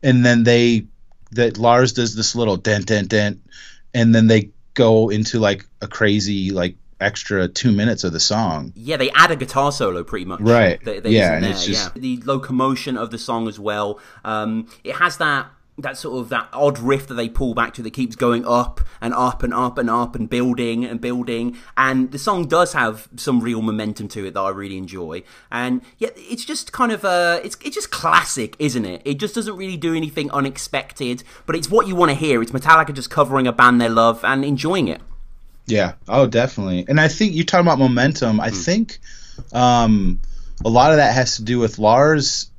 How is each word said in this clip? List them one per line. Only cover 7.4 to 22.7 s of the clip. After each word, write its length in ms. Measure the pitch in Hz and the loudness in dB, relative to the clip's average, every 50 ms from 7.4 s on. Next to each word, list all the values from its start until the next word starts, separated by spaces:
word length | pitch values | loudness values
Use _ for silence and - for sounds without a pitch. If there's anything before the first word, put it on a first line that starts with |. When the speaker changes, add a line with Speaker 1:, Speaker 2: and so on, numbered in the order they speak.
| 92 90 | -2 -2
Speaker 1:
two 240 | - - - 127 | -4 -2 0 0
minutes 320 | 107 101 104 120 110 92 - | 2 2 2 0 -2 -2 -4
of 100 | 92 80 | -6 -2
the 60 | 82 | -2
song. 520 | - - 107 107 113 95 80 76 - 87 87 | -2 0 0 0 0 -2 -4 -6 -8 -12 -14
Speaker 2:
Yeah, 220 | - 110 131 160 143 | -16 -8 -6 -4 -2
they 120 | 131 135 | -2 0
add 200 | - 147 165 170 | 2 2 2 2
a 40 | 165 | 0
guitar 360 | 139 123 120 - 139 139 143 | -4 -6 -4 -2 0 0 0
solo 320 | 139 143 139 98 90 87 85 | 0 -2 -2 -2 -2 -4 -8
pretty 220 | - - 104 90 | -8 -8 -10 -8
much. 160 | 92 92 87 | -8 -8 -2
Speaker 1:
Right. 420 | 104 110 117 120 110 92 85 - - | 2 4 4 4 4 2 0 -2 -6
Speaker 2:
That, 180 | 113 104 98 95 | -10 -10 -6 0
that 60 | 113 | 2
Speaker 1:
Yeah, 120 | 110 110 98 | 2 4 4
Speaker 2:
isn't 120 | 87 80 | 2 2
Speaker 1:
and 80 | 80 90 | 0 -2
Speaker 2:
there. 60 | 98 | -2
Speaker 1:
it's 140 | 95 92 - | -2 -4 -4
just 300 | 107 98 - 98 87 - | -4 -4 -4 -4 -6 -10
Speaker 2:
Yeah. 60 | - | -8
The 160 | 127 131 127 120 117 | -6 -6 -6 -6 -4
locomotion 720 | 127 139 135 135 - 131 127 131 135 135 123 - 147 131 113 | -4 -4 -4 -4 -4 -2 0 0 0 0 -2 -4 -8 -6 -6
of 120 | 113 113 | -6 -8
the 80 | 107 113 | -10 -12
song 300 | - - 123 117 113 110 | -8 -6 -6 -4 -4 -6
as 120 | 104 107 | -8 -6
well. 400 | 101 107 104 104 104 101 104 104 - - - - _ | -6 -4 -4 -2 -4 -4 -6 -8 -14 -20 -20 -16 _
Um, 440 | 110 110 107 107 113 110 110 113 - - _ _ | -6 -6 -4 -4 -4 -4 -6 -6 -8 -14 _ _
it 120 | - 131 | -10 -4
has 220 | - 175 175 - - | -2 -2 -2 -2 -2
that, 300 | 170 156 143 135 127 - _ _ _ _ _ - | -2 -2 -2 -2 -6 -8 _ _ _ _ _ -12
that 180 | 135 135 135 - | -12 -12 -12 -10
sort 220 | - - 120 131 | -12 -10 -8 -8
of, 100 | 120 113 | -8 -6
that 180 | 131 117 - - - | -6 -6 -6 -6 -4
odd 240 | 123 143 143 139 139 | 0 2 2 2 0
riff 300 | 117 123 135 135 135 - | 0 0 0 0 -2 -8
that 80 | 131 | -6
they 120 | 117 117 113 | -6 -6 -2
pull 280 | 117 - 139 127 117 | -2 -2 0 0 0
back 180 | 120 117 113 - | 0 -2 -2 -4
to 80 | - | -10
that 80 | 117 110 - | -12 -10 -6
keeps 220 | - 131 117 113 | -4 -6 -6 -4
going 300 | - 131 120 120 117 123 | -2 0 0 0 0 0
up 360 | 120 120 120 123 - - - - - - - | 0 0 2 0 0 -2 -2 -2 -2 -2 -8
and 140 | - 120 - | -8 -6 -2
up 260 | - 127 127 127 - | 0 -2 -2 -2 -2
and 100 | - 120 | -6 -4
up 280 | - 107 127 123 120 - | -2 -2 -4 -2 -2 -4
and 100 | 127 120 | -4 -2
up 240 | 113 120 120 120 117 | 0 -2 -2 -4 -6
and 160 | 131 113 117 | -8 -6 -4
building 560 | - 120 123 127 123 123 123 117 117 117 123 | -2 -2 0 0 -2 -2 -2 -4 -2 -4 -4
and 160 | 120 113 117 | -6 -8 -8
building. 560 | 120 123 123 123 120 120 120 117 117 120 120 - - - - | -6 -6 -4 -4 -4 -4 -4 -4 -4 -6 -8 -10 -18 -12 -2
And 360 | - 131 131 131 131 127 127 | 0 0 2 2 0 0 -2
the 80 | - 139 | -4 -6
song 280 | - - 202 180 170 135 | -2 -2 0 0 0 0
does 260 | 156 170 180 175 | 4 2 2 2